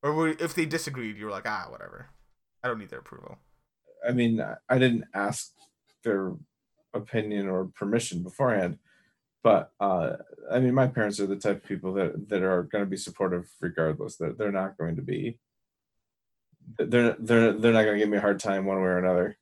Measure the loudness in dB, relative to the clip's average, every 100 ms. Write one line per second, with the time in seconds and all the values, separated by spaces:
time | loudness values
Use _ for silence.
0 | 0 0 0 0 -4 -2 -2 -2 -6 -8
1 | -8 -8 -8 -6 -6 -6 -8 -14 -16 -18
2 | -20 _ _ _ _ _ -6 -6 -8 -16
3 | -16 -20 -18 -20 _ _ _ _ _ -8
4 | -2 2 2 2 -2 -8 _ 4 4 2
5 | -2 -2 -2 -4 -10 _ _ _ _ _
6 | -2 -2 -2 -8 -16 _ _ _ _ -10
7 | -4 -4 -2 -4 -2 -2 -4 -6 -2 -2
8 | -2 -6 -8 -2 0 2 0 -4 _ _
9 | _ _ _ _ 4 4 4 _ 0 0
10 | 0 -4 -12 -20 -2 2 4 4 2 2
11 | 0 0 -2 -2 0 -2 -4 -6 -4 0
12 | -2 -2 -4 0 2 2 0 -2 -2 -4
13 | -8 -4 -2 -2 -6 _ -6 0 0 0
14 | -6 -6 -6 -4 -2 -2 -4 -6 -6 -4
15 | -4 -4 -6 -8 _ _ _ _ _ _
16 | _ _ _ _ _ _ -20 -6 2 4
17 | 4 0 4 6 6 4 4 6 4 4
18 | 2 2 2 0 0 -2 0 0 2 2
19 | 2 2 0 -4